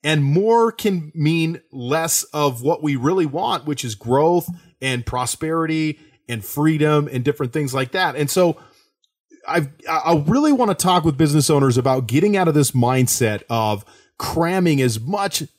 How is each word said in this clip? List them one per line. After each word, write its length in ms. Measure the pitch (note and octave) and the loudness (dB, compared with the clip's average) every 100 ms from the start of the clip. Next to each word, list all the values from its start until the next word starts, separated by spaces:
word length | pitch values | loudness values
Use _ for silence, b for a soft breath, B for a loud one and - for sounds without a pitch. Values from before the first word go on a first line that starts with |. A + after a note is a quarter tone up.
and 180 | D3 D#3 | 0 0
more 480 | C#3 D#3+ G#3+ A#3 A3+ | 2 2 4 4 2
can 400 | A3+ G#3+ F#3 D3+ | 0 -2 -2 -6
mean 480 | E3 D3+ E3 D#3+ E3+ _ | -2 0 2 -2 -4 _
less 500 | C3+ A#2+ D#3 D#3+ - - | -12 -4 -2 0 -4 -4
of 300 | D3+ D3 A#2+ | -2 -2 0
what 220 | C3 E3 | -2 -2
we 100 | D#3 | -2
really 320 | C3+ C3 F#3+ D#3 | 0 0 0 0
want, 400 | D3 A3+ F#3 D3 | -2 -4 -4 -4
which 180 | D3 | -6
is 120 | B2 G#2 | -8 -10
growth 520 | A2+ C3 D#3 F3 E3 F3 B _ | -2 2 4 2 -2 -12 B _
and 240 | C3 B2+ | -6 -4
prosperity 960 | A#2+ B2+ B2+ - D#3 D#3+ D#3+ D#3+ D#3 D3 b b - | -4 -6 -6 -6 -4 -2 -2 -2 -4 -6 b b -10
and 160 | A#2 | -10
freedom 640 | G2+ - D3+ D#3 D3+ D3+ C#3+ | -8 0 0 2 2 2 0
and 140 | C3 | -2
different 280 | B2 C#3+ C3 | -2 -2 -4
things 220 | D#3 C#3 | -4 -4
like 160 | C3 C3 | -4 -4
that. 240 | F#3 F3 | -2 -2
And 160 | C3 D3 | -2 -2
so 280 | F#3+ F3 - b b b b _ _ _ - - | 2 2 0 b b b b _ _ _ -20 -4
I've, 200 | E3+ C#3+ - - | -4 -4 -10 -4
I, 60 | D#3+ | -2
I 280 | D#3+ E3+ | 2 0
really 280 | D3 A#3+ D4+ | 2 2 4
want 180 | C4+ A3+ | 2 2
to 60 | F#3 | 0
talk 260 | F3+ F3+ | 2 2
with 160 | D#3 C#3 | 2 2
business 320 | D#3 D3+ C#3 | 2 2 4
owners 260 | D3 C3+ A#2+ | 4 4 2
about 300 | C3 C3 A2+ | 2 0 0
getting 300 | C3 G#3 G3+ | 2 2 2
out 100 | F3 | 2
of 80 | |
this 160 | D3+ C3+ | 2 2
mindset 720 | B2+ A#2 C3 B2+ - A2+ G#2 - | 2 2 2 0 0 -2 -2 -4
of 340 | A#2 A2 G#2 - b b _ | -2 0 -2 -8 b b _
cramming 600 | - D#3+ E3+ F#3+ F3 C#3+ | -8 -2 -2 0 2 2
as 200 | B2+ A2 | 0 -2
much 420 | B2 G3+ G3 - C#3+ | -6 -4 -4 -4 -8